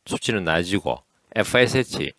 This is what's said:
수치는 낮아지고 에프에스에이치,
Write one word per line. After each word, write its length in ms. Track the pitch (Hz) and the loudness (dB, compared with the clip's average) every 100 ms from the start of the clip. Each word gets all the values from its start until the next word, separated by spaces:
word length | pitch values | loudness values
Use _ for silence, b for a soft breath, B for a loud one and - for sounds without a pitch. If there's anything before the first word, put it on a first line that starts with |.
| - | -8
수치는 380 | - - 110 | -6 -2 -2
낮아지고 540 | 85 80 87 98 - 62 _ _ _ | 0 0 0 -2 -2 -6 _ _ _
에프에스에이치, 800 | 110 101 123 120 127 120 - 69 | -2 2 4 4 2 -2 -4 -6